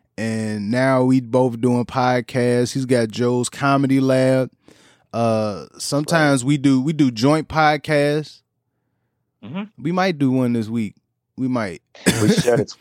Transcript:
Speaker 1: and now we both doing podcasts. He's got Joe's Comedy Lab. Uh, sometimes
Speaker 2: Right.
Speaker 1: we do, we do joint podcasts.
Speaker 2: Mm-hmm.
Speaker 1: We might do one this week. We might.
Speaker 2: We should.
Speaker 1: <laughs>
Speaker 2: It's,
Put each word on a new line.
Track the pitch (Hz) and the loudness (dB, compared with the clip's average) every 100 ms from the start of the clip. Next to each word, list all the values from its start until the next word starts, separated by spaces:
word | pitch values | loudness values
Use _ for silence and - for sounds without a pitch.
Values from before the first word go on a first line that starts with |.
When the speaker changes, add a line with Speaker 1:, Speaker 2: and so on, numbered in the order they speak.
| _ - | _ -8
Speaker 1:
and | 110 110 110 107 101 | -6 -4 -4 -4 -2
now | 123 131 131 | 0 2 2
we | 127 131 | 4 2
both | 117 127 127 117 | 2 0 0 0
doing | 123 123 113 | 0 0 -2
podcasts. | 131 123 127 117 127 123 123 123 | -2 0 0 -2 -2 0 2 0
He's | 135 127 | -2 0
got | 127 113 | 0 0
Joe's | 104 123 123 120 | -2 0 0 -2
Comedy | - 139 139 139 135 | -2 0 2 2 2
Lab. | 131 131 131 131 123 - _ - _ _ _ | 2 2 2 2 -2 -8 _ -20 _ _ _
Uh, | 113 117 110 107 92 69 - | -4 0 0 -2 -6 -12 -12
sometimes | - 143 151 170 147 135 | -6 -4 0 2 2 2
Speaker 2:
Right. | 123 | 0
Speaker 1:
we | 147 | 2
do, | 139 131 | 2 2
we | 135 | 2
do | 151 139 | 0 0
joint | 113 131 156 143 | 2 2 2 0
podcasts. | 151 151 151 - 147 143 151 147 - _ _ _ _ _ _ _ _ _ _ | 0 2 0 0 0 2 -2 -6 -14 _ _ _ _ _ _ _ _ _ _
Speaker 2:
Mm-hmm. | 104 185 208 - | -14 -12 -12 -8
Speaker 1:
We | 147 | -4
might | 180 190 151 | 0 0 0
do | 135 | 0
one | 131 123 | 2 0
this | 120 107 | 0 -2
week. | 117 107 - _ _ _ - | -4 -6 -8 _ _ _ -8
We | 131 | -4
might. | 127 104 82 _ - - 117 | -2 -4 -8 _ -6 -2 2
Speaker 2:
We | 110 | 2
should. | 214 120 117 | 2 2 0
Speaker 1:
<laughs> | |
Speaker 2:
It's, | 101 - | 0 -8